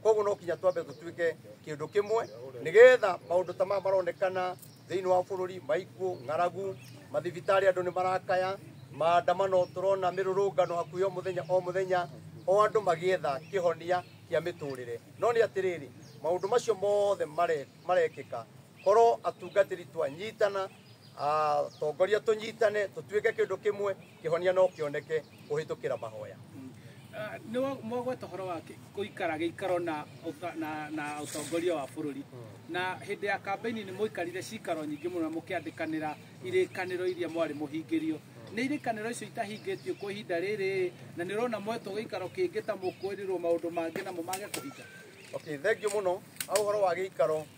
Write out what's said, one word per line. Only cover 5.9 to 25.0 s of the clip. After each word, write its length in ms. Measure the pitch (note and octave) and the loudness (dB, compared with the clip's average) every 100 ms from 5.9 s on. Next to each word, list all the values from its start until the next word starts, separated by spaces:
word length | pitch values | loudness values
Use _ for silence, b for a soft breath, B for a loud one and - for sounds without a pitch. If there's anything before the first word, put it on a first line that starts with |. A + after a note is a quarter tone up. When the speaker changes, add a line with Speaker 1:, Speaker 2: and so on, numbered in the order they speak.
| - F#3 F3+ A#2+ | -6 -6 -4 -4
Speaker 1:
ng'aragu, 500 | D#3+ F3 F3 G3 - - - - | 0 0 0 -8 -8 -14 -18 -6
mathibitarĩ 520 | D3 E3 E3 - G3 F#3+ | -6 -4 -8 2 6 6
andũ 120 | F#3 | 4
nĩ 80 | F3+ F3+ | 0 0
marakaya, 640 | F#3 F#3 - F#3 F#3 G3 - - - - | 0 0 0 0 0 -4 -10 -18 -18 0
maandamano 680 | D#3+ F3 E3+ F3+ G3 F#3 F3+ | 4 6 4 2 4 4 2
tũrona 380 | F#3 F#3 G3 F3+ | 0 2 2 2
mĩrũrũngano 600 | F3+ F#3+ F#3+ G3+ D#3 F3 E3+ | 0 0 2 2 2 2 2
hakuhĩ 240 | D#3 F3+ F#3+ | -4 0 0
o 20 | F#3 | 0
mũthenya 280 | F#3 F3 D#3+ | -4 -6 2
o 120 | F#3 F3+ | 2 2
mũthenya, 420 | F3+ F#3+ F3+ E3+ - - - - | -2 2 0 0 -8 -16 -8 2
o 60 | G3 G#3+ | 6 6
andũ 120 | G#3+ G3 | 4 2
magĩetha 520 | E3 F3+ F#3 D3 C3+ D#3 | 2 2 2 0 -4 -4
kĩhonia 520 | F#3+ F3 E3 E3+ F3+ F3 - - | 0 2 0 0 0 0 -18 -2
kĩa 100 | D#3+ E3 | -2 0
mĩtũrĩre. 540 | - D3 C3 B2 A#2 - - | -6 -6 -6 -8 -10 -12 0
No 120 | G#3 | 2
nĩ 80 | A#3 G#3 | 4 4
atĩrĩrĩ, 400 | G3 F#3 E3 C3+ - - - | 2 -2 -2 -8 -16 -20 -6
maũndũ 240 | D3 F3+ F#3+ | -2 0 2
macio 260 | A#3+ A#3+ G3 | 0 2 0
mothe 500 | G3+ G#3 G3+ F#3+ E3 | 2 4 2 2 -2
mare-, 400 | D3+ F3 D#3 C3 - - | 0 0 0 -4 -14 0
marekĩka, 560 | F#3 D#3+ - C3 A#2+ A2+ - - - | 2 2 0 -10 -10 -10 -18 -20 -2
korwo 360 | F#3 G#3+ A#3 A#3 | 6 8 8 6
atungatĩri 640 | F3 - F3+ G3+ G3 F#3 E3+ | -2 -6 -2 2 2 0 -8
twanyitana, 760 | E3 D3 D3 G#3+ A3 G#3 G3 F#3+ - - - - - | -4 -4 -4 -10 0 0 0 -6 -8 -20 -20 -20 -4
atongoria 1000 | C#3+ D3+ D3+ D3 C#3+ - D3+ D3 F#3 G#3 | 0 2 2 2 0 -2 -4 2 2 4
tũnyitane, 680 | G#3 A3 A3 A3 A3 G#3 G3 E3 | 2 0 -2 2 2 4 -2 -4
tũtuĩke 360 | C#3+ G#3 A3 | -4 0 0
kĩndũ 240 | A3 G#3 F#3 | 2 0 0
kĩmwe, 320 | G#3 G3+ G3+ F#3+ - - | -2 0 -2 -4 -10 -8
kĩhonia 300 | D#3+ E3 F3+ | -2 2 4
no 140 | F#3 F#3 | 6 4
kĩoneke 540 | F3+ D3+ D3 | 4 -4 -4